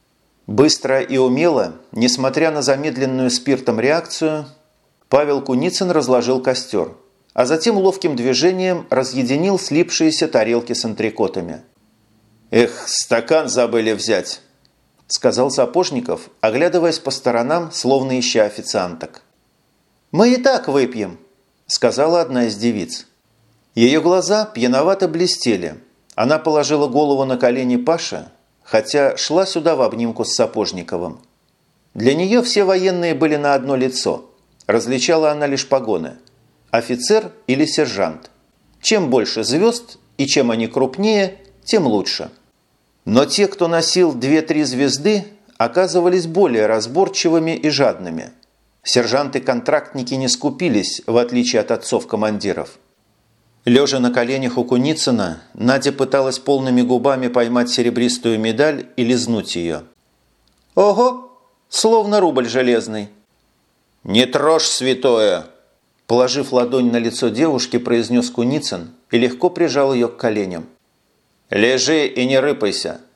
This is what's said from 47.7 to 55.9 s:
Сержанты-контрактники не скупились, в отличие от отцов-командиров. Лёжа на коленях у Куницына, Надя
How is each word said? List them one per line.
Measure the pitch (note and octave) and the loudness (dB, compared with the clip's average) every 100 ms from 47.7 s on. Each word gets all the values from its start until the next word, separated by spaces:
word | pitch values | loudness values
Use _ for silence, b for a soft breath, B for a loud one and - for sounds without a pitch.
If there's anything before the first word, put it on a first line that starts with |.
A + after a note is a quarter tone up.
| C#3 B2 F#2+ F2+ E2 - - _ _ _ _ | 2 2 0 -6 -10 -12 -18 _ _ _ _
Сержанты-контрактники | - B2 A2 C3 C#3+ C#3 C3+ B2 D3 D3 - C#3 B2 C3+ | -2 0 2 0 -2 -4 -2 -2 0 -2 -2 -10 -6 -4
не | C3 | -2
скупились, | - D3 C#3+ F3+ G#2 F#2 - - | -2 -4 -2 0 0 -2 -8 0
в | A#2 | 0
отличие | A#2+ B2 A#2+ A2+ | 2 0 0 0
от | G#2 | 0
отцов-командиров. | A#2 - A2+ - G#2+ G#2+ G#2 G2+ F2 - - _ _ _ _ _ _ _ _ A#2+ | -2 -2 -4 -2 -4 -2 -2 -4 -6 -8 -14 _ _ _ _ _ _ _ _ 2
Лёжа | B2 C#3+ C3 | 4 4 2
на | B2 | 0
коленях | B2 A#2 C3+ B2+ B2+ | 0 -2 -2 -2 -2
у | |
Куницына, | - B2 C#3+ D3+ C#3+ A#2 F2+ D#2+ - | 0 0 0 -2 0 0 -2 -8 -14
Надя | - A#2 C3+ C3+ | -4 0 0 0